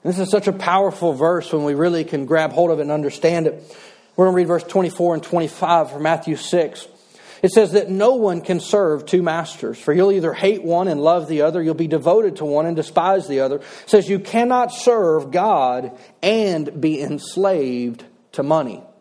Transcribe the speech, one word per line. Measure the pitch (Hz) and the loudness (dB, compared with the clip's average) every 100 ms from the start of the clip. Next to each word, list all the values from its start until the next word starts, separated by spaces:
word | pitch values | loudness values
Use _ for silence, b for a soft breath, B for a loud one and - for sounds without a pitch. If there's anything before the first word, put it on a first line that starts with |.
This | 160 180 | -4 -4
is | 185 | 0
such | 208 196 | 0 0
a | |
powerful | 190 - 185 196 - 170 | -4 0 2 0 0 -2
verse | 135 160 175 165 | 0 0 0 -2
when | 160 | -4
we | 147 | -2
really | 143 170 170 | 0 0 0
can | 156 147 131 | -4 -6 0
grab | 160 160 | 0 0
hold | - 170 | 2 2
of | 156 | 2
it | |
and | 147 | -2
understand | 151 147 - 160 170 165 | -2 -4 -4 -4 0 -2
it. | - B B B B B - | -4 B B B B B 0
We're | 185 | 2
gonna | 180 | 2
read | 175 | 0
verse | 175 | -2
twenty-four | - 196 180 - 175 | -2 -2 -2 0 -2
and | 160 | -2
twenty-five | 139 175 160 - 175 170 151 | -2 -2 -4 -4 2 2 2
from | 139 | -2
Matthew | 156 160 160 147 | -2 -2 -2 -6
six. | - 180 156 - - - _ B B B | -2 0 0 -4 -20 -20 _ B B B
It | 185 | 2
says | 208 202 | 4 4
that | 190 185 | 2 0
no | 190 214 | 2 2
one | 262 214 170 | 4 2 -2
can | - 175 | -2 -4
serve | - 208 185 151 - | 0 2 2 0 0
two | 185 | 0
masters, | 175 160 160 - - 113 | 0 -2 -6 -8 -10 -8
for | - | -2
you'll | 151 196 | 2 4
either | 196 165 | 2 0
hate | - 190 208 | 0 0 0
one | 165 170 190 | 0 0 0
and | 147 | 0
love | 147 175 151 | 2 2 0
the | 156 | 0
other, | 151 170 | 0 0
you'll | 160 | -2
be | 151 165 | -2 -2
devoted | 160 139 202 214 131 | 0 2 4 2 -2
to | |
one | 151 147 165 | -2 -2 0
and | 165 | -2
despise | 151 - 170 190 165 | -2 0 2 0 0
the | 139 | -2
other. | 135 143 | -2 -4
It | B B B | B B B
says | 214 180 | 4 4
you | 196 | -2
cannot | 196 226 240 247 240 | -2 -2 0 0 0
serve | - - 233 180 156 135 | -2 0 2 2 0 0
God | 170 208 180 131 127 127 - B B | 0 2 2 2 -2 -6 -12 B B
and | 175 220 208 170 143 156 | 0 0 0 -2 -4 -4
be | 156 151 | -2 -2
enslaved | 143 147 - - 196 185 131 123 120 117 - _ _ | -4 -8 -8 -2 0 2 0 -2 -6 -8 -16 _ _
to | - | -8
money. | 139 156 135 95 - _ | 0 0 0 -10 -18 _